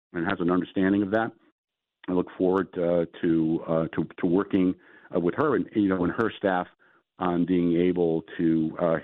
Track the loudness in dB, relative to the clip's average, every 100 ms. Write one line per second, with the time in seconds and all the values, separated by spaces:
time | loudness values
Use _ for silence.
0 | _ -6 -4 -2 0 0 0 0 2 2
1 | 2 -2 -2 -8 _ _ _ _ _ _
2 | -4 -2 -2 0 2 2 0 -2 0 0
3 | -2 -4 0 2 2 -2 -2 -2 -2 -4
4 | -6 -4 0 0 2 0 0 -2 -12 -20
5 | -6 -2 -2 0 0 0 -2 0 0 0
6 | -2 -2 -4 -2 -2 0 -4 _ _ _
7 | _ -6 -2 0 2 2 2 2 2 2
8 | 0 0 -6 -2 0 2 0 -2 0 0